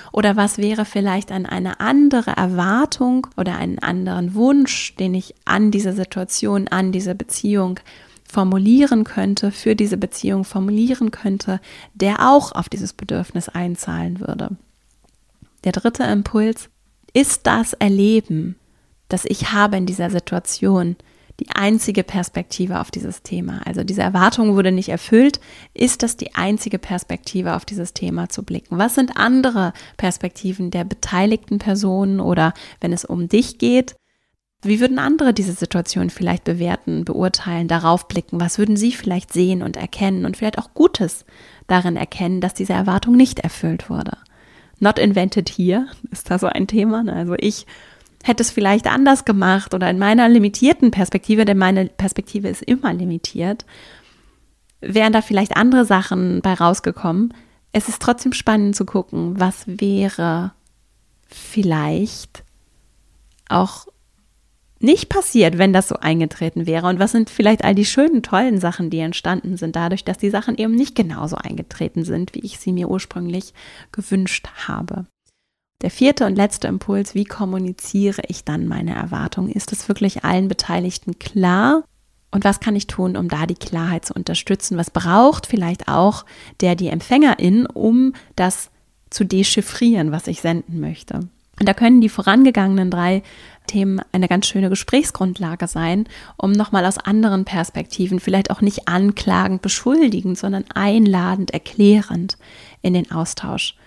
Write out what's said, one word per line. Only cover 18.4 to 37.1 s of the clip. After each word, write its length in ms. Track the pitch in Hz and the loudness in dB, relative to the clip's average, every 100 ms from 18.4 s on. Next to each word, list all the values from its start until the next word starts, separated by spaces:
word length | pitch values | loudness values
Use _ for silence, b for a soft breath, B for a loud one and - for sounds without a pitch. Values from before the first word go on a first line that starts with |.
| 180 180 _ _ _ _ - | -4 -10 _ _ _ _ -8
das 160 | 180 | -6
ich 280 | - - - | -4 -6 -2
habe 240 | 208 208 196 | 0 2 2
in 100 | 180 | -2
dieser 240 | 185 175 | -2 -2
Situation, 840 | 175 - 180 - - 196 190 175 175 b b b b | -4 -4 -6 -6 -2 2 2 0 -6 b b b b
die 80 | - | -6
einzige 520 | - 202 220 220 196 | -2 0 0 0 -2
Perspektive 760 | - 190 180 - 175 - 185 175 | -2 -4 -4 -8 -8 -6 -4 -4
auf 100 | - | -6
dieses 320 | - - - | -8 -10 -12
Thema? 380 | - 180 175 - | -10 -8 -6 -8
Also 200 | - - | -8 -6
diese 180 | - 196 | -4 -2
Erwartung 540 | 190 185 196 233 214 196 | 0 2 2 2 2 4
wurde 160 | 185 | 2
nicht 160 | 185 - | 2 -2
erfüllt. 500 | 165 - 226 277 - B B B | -6 4 6 6 2 B B B
Ist 280 | - 254 - | -2 -2 0
das 140 | 233 - | -4 -4
die 180 | - | -8
einzige 440 | 170 185 214 208 185 | -4 -2 -2 -2 -6
Perspektive, 760 | - 180 - 175 - 185 175 | -4 -6 -6 -10 -6 -6 -4
auf 100 | 175 | -4
dieses 300 | - 202 175 | -6 -10 -8
Thema 340 | - 175 170 180 | -6 -6 -4 -6
zu 140 | - | -8
blicken? 360 | 196 175 - 175 | -8 -10 -6 -2
Was 180 | 226 - | 0 0
sind 200 | 247 - | 0 0
andere 560 | 214 262 262 233 175 - B B | 2 4 2 0 -2 -4 B B
Perspektiven 760 | 190 - 180 - 185 190 175 | -4 -4 -8 -8 -8 -6 -6
der 100 | 185 | -4
beteiligten 760 | 190 202 - 185 208 220 - 202 | -6 -8 -4 0 2 0 -2 -4
Personen 600 | 208 196 196 190 196 196 | 0 0 0 0 0 0
oder 340 | 170 160 160 - B B | 0 2 2 -2 B B
wenn 120 | 175 | -4
es 120 | 175 | -4
um 240 | - 175 170 | -4 -6 2
dich 300 | 214 254 - | 2 2 0
geht? 360 | 233 247 254 - _ _ _ _ _ _ | 2 2 0 -6 _ _ _ _ _ _
Wie 180 | 196 214 | 0 2
würden 180 | 254 262 | 2 2
andere 360 | 277 311 269 | 0 2 2
diese 180 | 214 185 | 2 -2
Situation 580 | 180 170 180 170 190 175 | -4 -4 -4 -2 -2 -4
vielleicht 320 | - 180 175 | -4 -4 -2
bewerten, 600 | - 175 175 180 - 165 | -4 -4 -2 -4 -4 -6
beurteilen, 640 | 170 | -4